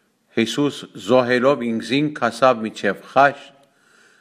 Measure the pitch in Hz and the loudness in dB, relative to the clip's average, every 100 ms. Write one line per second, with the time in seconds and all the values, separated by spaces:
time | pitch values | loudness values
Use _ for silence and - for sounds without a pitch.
0 | _ _ _ - 113 - 147 - 92 - | _ _ _ -4 -2 -2 -4 -4 -14 -12
1 | 95 127 120 123 131 139 120 113 110 135 | 0 2 2 2 2 0 -2 -6 -2 -2
2 | 151 147 120 113 131 117 110 - 101 92 | -2 -2 -6 2 2 2 -4 -4 -4 -4
3 | - 131 139 135 - _ _ _ _ _ | -2 2 2 2 -12 _ _ _ _ _
4 | _ _ | _ _